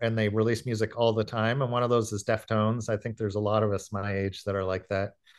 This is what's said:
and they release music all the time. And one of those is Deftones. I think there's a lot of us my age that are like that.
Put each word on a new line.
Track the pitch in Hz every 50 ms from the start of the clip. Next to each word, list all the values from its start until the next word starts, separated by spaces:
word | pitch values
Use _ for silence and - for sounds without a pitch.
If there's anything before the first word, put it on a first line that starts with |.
and | 120 117 113
they | 110 107 104
release | 104 110 110 117 117 - -
music | 123 117 104 110 - -
all | 117 117 117
the | 110 113 107
time. | - - 113 110 113 123 139
And | 135 120
one | 120 123 123
of | 120
those | 120 120 110 - 107
is | 101 -
Deftones. | - 110 110 - - 113 107 107 110 117 120 104
I | 117 110
think | 101 - 120 107
there's | - 113 104 95
a | 104
lot | 104 101 107 107
of | 110 104 98
us | 92 - -
my | 101 98 98 101 98
age | 98 98 98 95 - -
that | 101 98
are | 98 95
like | 92 92 95 -
that. | _ 101 95 98 - - _ _ _ -